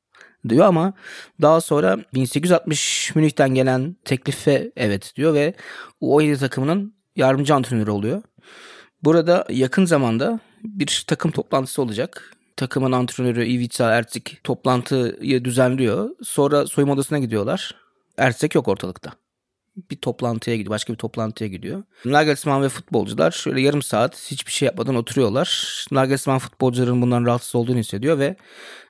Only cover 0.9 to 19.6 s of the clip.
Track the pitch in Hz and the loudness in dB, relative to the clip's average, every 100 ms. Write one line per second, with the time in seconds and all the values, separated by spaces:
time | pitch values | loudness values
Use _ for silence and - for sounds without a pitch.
0.9 | - - - - - 151 165 - 147 185 | -4 -16 -20 -16 2 4 4 4 2 2
1.9 | 202 - 127 127 143 175 175 - 147 - | 0 -2 -2 0 0 2 2 2 -2 -2
2.9 | - - 160 156 - 135 131 131 127 143 | -2 -2 2 2 4 2 4 2 2 -2
3.9 | 180 - 135 - - - 135 240 - 110 | -8 -4 -4 -2 -2 2 2 0 -4 -2
4.9 | 98 - - 156 147 147 - - - - | -2 -6 -2 0 2 0 -4 -16 -18 -18
5.9 | - 131 143 151 139 135 - 135 190 202 | -6 2 4 4 2 -2 -2 0 0 -2
6.9 | _ _ - 131 135 143 143 120 117 107 | _ _ 0 2 2 2 2 2 -2 0
7.9 | 104 107 190 - _ - - - - - | -2 -2 -4 -8 _ -20 -20 -20 -20 -20
8.9 | _ 151 170 160 175 - 127 131 - 180 | _ 2 4 4 2 2 0 0 2 4
9.9 | 151 123 113 170 226 _ _ - 202 147 | 4 2 0 0 -4 _ _ -14 -4 -2
10.9 | - - 160 165 143 - 135 131 - 123 | -2 -2 -2 0 -2 -2 -2 -2 -4 -4
11.9 | 104 - - - _ _ - 131 139 127 | -2 -6 -8 -20 _ _ -8 -4 0 0
12.9 | 127 123 - 123 117 113 123 120 - 117 | 0 -2 -2 -2 0 0 0 -2 0 2
13.9 | 113 113 113 - - - 123 135 127 - | 2 0 -8 -12 -14 -6 -2 0 0 0
14.9 | 135 120 - 139 127 123 120 127 135 120 | -2 -2 -4 -2 0 0 2 2 4 0
15.9 | 101 107 370 - - 139 147 139 - 139 | 0 -2 -8 -6 0 2 2 0 0 2
16.9 | 139 135 147 123 110 104 190 - - _ | 2 0 -2 -2 -2 -2 -4 -6 -14 _
17.9 | _ _ - 131 113 151 160 113 98 92 | _ _ 0 0 0 0 0 0 -4 -4
18.9 | - - - _ _ _ _ | -12 -16 -20 _ _ _ _